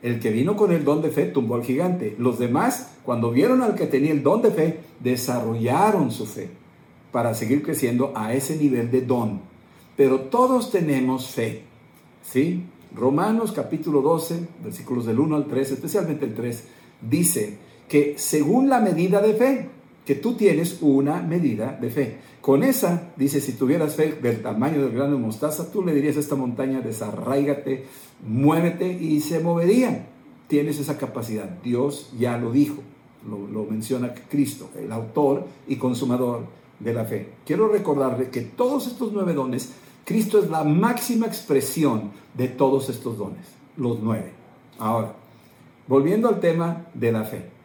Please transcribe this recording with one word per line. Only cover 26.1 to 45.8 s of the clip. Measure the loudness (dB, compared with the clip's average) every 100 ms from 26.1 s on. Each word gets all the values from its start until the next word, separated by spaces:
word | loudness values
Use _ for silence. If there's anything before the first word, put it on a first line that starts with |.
| 0
a |
esta | -2 -2
montaña, | -4 -4 -4 -4
"Desarráigate, | -4 -6 -8 -8 -2 0 0 -2 -4 -6 -8 -20 -20 -18 -6
muévete", | 2 4 4 2 0 -4
y | -2 0 0
se | 0 -2
movería. | 0 2 4 4 4 0 -8 -20 -20 -20 0
Tienes | 0 2 -2
esa | -4 -6
capacidad, | -6 -8 -8 -8 -8 -10
Dios | -4 0 0 -2 -12 -4
ya | -2 -2
lo | 0
dijo, | 2 2 0 -12 -20 -20 _ -12
lo, | -12 -8
lo | -8 -6
menciona | -6 -2 -2 -2
Cristo, | -8 -6 0 0 -2 -14 -12
el | -8
autor | -8 -6 0 2 2 -4 -14 -8
y | -4
consumador | -2 -2 -2 0 -2 -4 -8 -18 -20 _
de | -6
la | -4
fe. | -4 -6 -8 -18 -6
Quiero | 0 2
recordarle | 2 2 0 0 0 -4
que | -4
todos | -8 -2 0 0 -4
estos | -6 -6
nueve | -2 -2
dones, | -2 -2 -4 -8 -16 -20 -20 -4
Cristo | 0 4 4
es | 2
la | 0
máxima | 2 4 2 0 -2 0 0
expresión | -4 0 0 0 0 0 0 -4 -14 -20
de | -4 -4
todos | 2 2 2 -2
estos | -6 -6 -8
dones, | -8 -10 -18 -20 -20 -6
los | -4 -2
nueve. | -2 -2 -4 -14 -20 -20 -20 -8
Ahora, | -2 -2 -4 -10 -20 -20 -20 _ -20 _